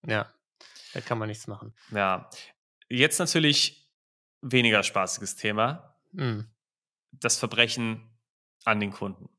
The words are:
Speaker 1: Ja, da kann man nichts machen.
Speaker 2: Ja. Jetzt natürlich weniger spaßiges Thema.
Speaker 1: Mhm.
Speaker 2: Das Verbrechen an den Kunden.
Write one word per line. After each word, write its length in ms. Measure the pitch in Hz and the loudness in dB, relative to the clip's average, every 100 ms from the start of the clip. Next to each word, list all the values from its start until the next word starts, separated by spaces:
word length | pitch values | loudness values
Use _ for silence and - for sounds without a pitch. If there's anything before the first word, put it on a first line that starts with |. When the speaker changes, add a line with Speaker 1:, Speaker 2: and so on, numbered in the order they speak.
| - | 0
Speaker 1:
Ja, 240 | 110 101 _ _ _ - - - | -2 -2 _ _ _ -20 -20 -12
da 80 | - | -10
kann 160 | - 117 | -6 -4
man 100 | 107 | -4
nichts 180 | 104 - | -8 -12
machen. 260 | 101 110 - - | -14 -16 -20 -8
Speaker 2:
Ja. 380 | 107 98 92 - - - _ _ _ _ | 0 2 0 -4 -20 -20 _ _ _ _
Jetzt 320 | 123 131 - | 2 2 2
natürlich 720 | 180 170 151 139 - - _ _ _ _ _ _ | 0 4 4 4 0 -4 _ _ _ _ _ _
weniger 400 | 123 127 117 107 | 2 4 6 4
spaßiges 540 | 98 101 95 - 98 - | 4 -2 -2 -4 -10 -6
Thema. 640 | 107 107 117 156 - _ _ | -4 0 0 -2 -14 _ _
Speaker 1:
Mhm. 320 | 190 135 107 110 _ _ _ _ _ _ | -4 -4 -4 -8 _ _ _ _ _ _
Speaker 2:
Das 260 | - 117 - | -6 -2 -2
Verbrechen 720 | 117 - 117 - 113 110 - _ _ _ _ _ | -2 2 2 2 -4 -4 -12 _ _ _ _ _
an 160 | - 107 | 0 0
den 120 | 101 | 0
Kunden. 340 | 98 104 95 - | -4 -10 -10 -18